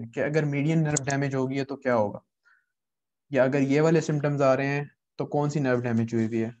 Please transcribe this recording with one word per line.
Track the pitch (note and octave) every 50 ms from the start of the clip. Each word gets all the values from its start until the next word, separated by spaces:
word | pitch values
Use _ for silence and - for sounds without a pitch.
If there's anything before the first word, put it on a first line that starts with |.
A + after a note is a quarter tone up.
| A#2
कि | A#2 A#2+ C#3+
अगर | G#2+ D3 D3+ D#3 D3+
median | D3 C#3+ C#3+ C#3 D#3 E3 E3
nerve | D#3 D3 D3+ D3 C3
damage | C#3+ C#3 C#3 C#3 C3+ C3+
हो | C3 C3
गई | C3 C3+
है | C#3 C3+
तो | C#3 C#3 C#3
क्या | - B2+ B2
होगा, | A2+ G#2+ G2+ F#2 - - _ _ _ _ _ _ _ _ _ _ _ _ _ _ _ _ _ _ _ _ _
या | C#3+ B2+ C3
अगर | C3+ C#3 C#3+ C3+
ये | C3+ C#3 D3+
वाले | D#3 D#3+ E3+ D#3+
symptoms | D3+ - D3+ D3 C#3+ D3 C#3+ C#3
आ | C#3 C3 C3
रहे | C3+ C#3 C#3
हैं | C#3+ C#3+ D3 - _ _ _ _ _ -
तो | C#3
कौन | - - D3 D3 D3
सी | D3 D#3
nerve | C3+ B2+ B2 A#2+
damage | A#2+ A#2+ A#2 A2+ A2+ A2+ A#2
हुई | A2+ A2
हुई | A2 A#2 A2+
है, | A2 A#2 A#2+ -